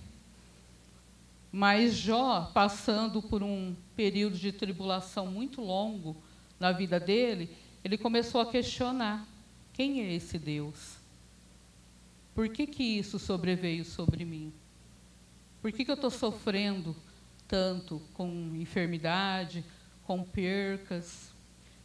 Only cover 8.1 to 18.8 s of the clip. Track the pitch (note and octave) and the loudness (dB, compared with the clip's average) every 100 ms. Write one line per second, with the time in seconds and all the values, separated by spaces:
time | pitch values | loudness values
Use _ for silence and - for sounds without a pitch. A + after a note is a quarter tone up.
8.1 | A#3 A#3 B3 A3+ B3 B3 - B3 B3+ A3 | 2 2 2 2 2 0 -2 -2 0 -2
9.1 | G#3+ G#3+ - - - - - C4+ C4+ G3+ | -4 -8 -18 -20 -20 -10 -2 0 0 -2
10.1 | E3+ - E3+ D3+ D3 D3 D3 - - - | -2 -4 -6 -4 -4 -4 -10 -16 -18 -20
11.1 | - - - - - - - - - - | -20 -20 -20 -20 -20 -20 -20 -20 -20 -20
12.1 | - - - A3 A3+ D4 D4 A#3+ G#3+ G3+ | -20 -8 -2 0 0 -2 0 0 0 0
13.1 | G#3 - F#3 F3 F3+ F3+ E3 E3 - E3 | -4 -2 0 2 0 0 -2 -4 -4 0
14.1 | - E3+ D#3 D#3 - - - - - - | 0 -2 -8 -10 -14 -20 -20 -20 -20 -20
15.1 | - - - - - A3 A3 C4 C#4+ B3+ | -20 -20 -20 -20 -6 -4 -2 -2 0 0
16.1 | B3 A3+ G#3+ A3 G3 G3+ G3 D#3+ D#3 - | 0 -2 -2 0 0 0 0 -4 -8 -12
17.1 | - - - - G3 F#3 F3+ F3+ D3+ D#3 | -20 -20 -16 -2 2 2 0 -4 -8 -8
18.1 | - F3+ E3+ E3 D#3+ E3 G3 | -6 -6 -4 -6 -6 -4 -2